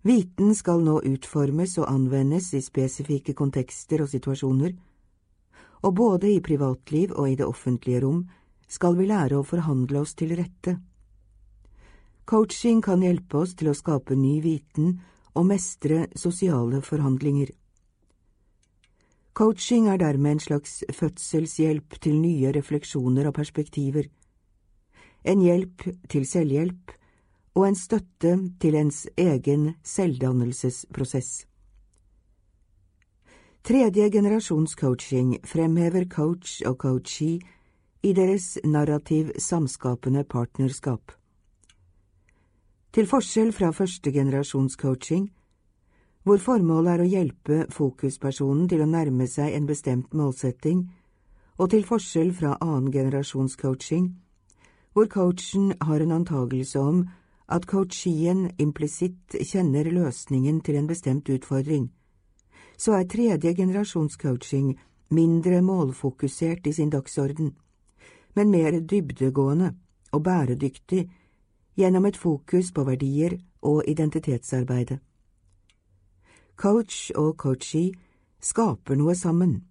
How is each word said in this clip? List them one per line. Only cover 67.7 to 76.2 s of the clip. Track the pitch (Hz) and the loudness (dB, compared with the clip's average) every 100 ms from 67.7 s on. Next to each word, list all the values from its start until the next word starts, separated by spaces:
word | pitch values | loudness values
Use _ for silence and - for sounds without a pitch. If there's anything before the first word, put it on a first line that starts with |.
| _ _ _ - _ _ | _ _ _ -20 _ _
men | - 208 | 2 4
mer | 185 160 165 | 4 4 0
dybdegående | 160 202 143 127 135 139 135 151 185 - _ _ _ | 0 -2 -2 -2 0 2 2 2 0 -4 _ _ _
og | 147 | -2
bæredyktig | 165 180 127 123 139 - - 185 180 - _ _ _ _ _ - | 0 0 0 -2 -4 -6 -4 -4 -4 -12 _ _ _ _ _ 0
gjennom | 185 185 202 | 2 4 2
et | 202 | 0
fokus | 175 143 - 175 180 | -2 -2 0 0 0
på | - 131 | -2 -2
verdier | 131 139 143 170 180 - _ | -2 -2 0 -2 -4 -12 _
og | - 151 - | 0 0 0
identitetsarbeide. | 156 156 160 156 120 - 127 123 123 123 131 _ _ _ _ _ _ _ _ _ _ _ _ | -2 -2 -2 -4 -4 -4 -4 -2 -2 -2 -6 _ _ _ _ _ _ _ _ _ _ _ _